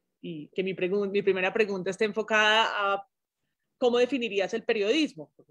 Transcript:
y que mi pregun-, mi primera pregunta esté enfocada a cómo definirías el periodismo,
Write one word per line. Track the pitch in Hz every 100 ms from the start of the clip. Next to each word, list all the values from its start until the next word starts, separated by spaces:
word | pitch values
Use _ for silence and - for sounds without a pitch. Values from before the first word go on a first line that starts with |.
| _ _
y | 180 160 147
que | -
mi | 190
pregun-, | 180 180 202 202
mi | 202
primera | 196 190 185
pregunta | 185 214 196 180
esté | 185 220
enfocada | 220 214 214 214 214 220 208 202
a | 196 - _ _ _ _ _ _ _
cómo | 247 240
definirías | 247 277 233 196 180
el | 226
periodismo, | - 220 196 294 294 156 143 _ 139